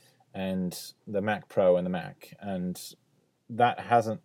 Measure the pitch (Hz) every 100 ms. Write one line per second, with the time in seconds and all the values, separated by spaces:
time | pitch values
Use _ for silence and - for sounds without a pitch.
0 | _ _ _ 95 95 95 90 - - _
1 | - 101 104 98 - - 92 90 90 90
2 | 101 - - - 101 92 90 90 - -
3 | _ _ _ _ - 113 120 - 95 120
4 | 110 107